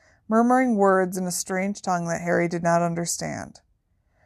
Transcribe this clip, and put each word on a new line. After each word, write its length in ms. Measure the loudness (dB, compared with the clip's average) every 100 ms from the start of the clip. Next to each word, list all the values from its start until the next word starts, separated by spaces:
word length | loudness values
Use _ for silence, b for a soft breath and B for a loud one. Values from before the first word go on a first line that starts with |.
| _ _ _
murmuring 500 | 2 4 4 2 4
words 400 | 4 4 2 -2
in 100 | -6
a 40 |
strange 520 | -6 -6 -4 -4 -6
tongue 240 | -4 -4 -2
that 160 | -4
Harry 260 | 0 0 0
did 140 | 0
not 200 | 2 2
understand. 800 | 2 -2 -4 -6 -6 -8 -12 -18 _ _ _ _ _ _